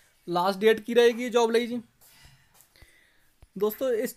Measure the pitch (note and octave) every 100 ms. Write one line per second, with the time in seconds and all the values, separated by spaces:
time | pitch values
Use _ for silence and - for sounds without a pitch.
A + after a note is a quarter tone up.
0 | _ _ - F3 F#3 F#3+ G#3+ A3 G#3+ A#3+
1 | A#3+ A#3 B3 A#3 A3+ A#3 A#3 A#3+ - _
2 | - _ - _ _ _ _ _ - _
3 | _ _ _ _ _ F#3+ G#3 G#3 C4 A3+
4 | B3+